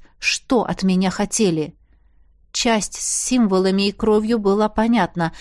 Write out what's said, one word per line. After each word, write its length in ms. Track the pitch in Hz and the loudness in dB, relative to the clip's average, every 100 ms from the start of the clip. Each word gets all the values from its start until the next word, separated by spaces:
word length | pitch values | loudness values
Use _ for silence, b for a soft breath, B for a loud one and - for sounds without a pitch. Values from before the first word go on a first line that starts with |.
| - _ | -16 _
что 440 | - - - 247 | -6 -4 0 0
от 200 | - 180 | 0 -2
меня 260 | 190 185 190 | 0 2 0
хотели. 680 | - 202 - 196 160 151 - _ _ _ _ _ _ _ | -2 -2 0 0 0 -4 -10 _ _ _ _ _ _ _
Часть 440 | - 240 220 - - | -4 0 0 -2 -8
с 300 | - - - | -6 -6 -2
символами 640 | 254 214 185 190 196 202 | 2 2 2 2 2 0
и 20 | |
кровью 480 | 202 220 214 214 233 | 0 2 2 2 0
была 300 | 196 202 214 | 0 0 0
понятна, 640 | 214 226 233 170 175 165 B | 0 0 2 0 -2 -6 B